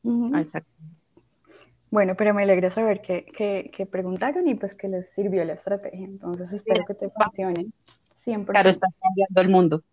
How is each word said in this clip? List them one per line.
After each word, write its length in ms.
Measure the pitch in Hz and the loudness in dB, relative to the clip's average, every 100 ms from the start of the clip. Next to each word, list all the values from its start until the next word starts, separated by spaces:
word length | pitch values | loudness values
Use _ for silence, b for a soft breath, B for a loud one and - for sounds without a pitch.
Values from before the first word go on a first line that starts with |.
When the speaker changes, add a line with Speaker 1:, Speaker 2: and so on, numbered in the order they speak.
Speaker 1:
Ujú. 320 | 233 240 240 294 | -2 -2 0 -2
Speaker 2:
Ah, 60 | |
exacto. 280 | 311 - _ _ 156 _ _ _ _ _ _ b b _ _ | -4 -8 _ _ -20 _ _ _ _ _ _ b b _ _
Speaker 1:
Bueno, 240 | 214 190 185 | 0 2 2
pero 160 | 214 | 0
me 80 | 208 | 2
alegra 280 | 196 180 185 | 4 4 2
saber 300 | 185 226 208 | 0 0 -2
que, 220 | - 180 - | -4 -8 -8
que, 440 | - 208 196 - | -6 -4 -4 -8
que 140 | - 196 | -10 -8
preguntaron 640 | 190 180 185 247 320 349 | -6 -6 -4 -4 0 -2
y, 80 | 220 | -2
pues, 180 | 196 | -6
que 140 | - 196 | -10 -8
les 220 | 185 180 | -8 -8
sirvió 340 | - 196 185 165 | -6 -2 -2 -4
la 80 | |
estrategia. 520 | 151 - 202 202 185 190 | -6 -6 -6 -6 -14 -16
Entonces, 460 | 196 175 175 180 | -12 -10 -8 -8
espero 280 | 202 214 185 | -10 0 0
Speaker 2:
Sí, 40 | 175 | 0
Speaker 1:
que 60 | 202 | -8
te 120 | 196 | -8
Speaker 2:
va. 180 | 214 214 | -2 -2
Speaker 1:
funcione 420 | - 190 170 202 - _ _ _ _ | 0 -4 -4 -6 -12 _ _ _ _
cien 280 | - 214 196 | -6 -6 2
por 100 | 202 | 6
Speaker 2:
Claro, 160 | 190 | 6
Speaker 1:
ciento. 160 | 185 190 | 4 -2
Speaker 2:
está 0 | - | 0
cambiando 420 | 185 190 190 185 | -2 0 2 4
el 80 | 185 | 6
mundo. 340 | 185 170 156 _ | 6 6 2 _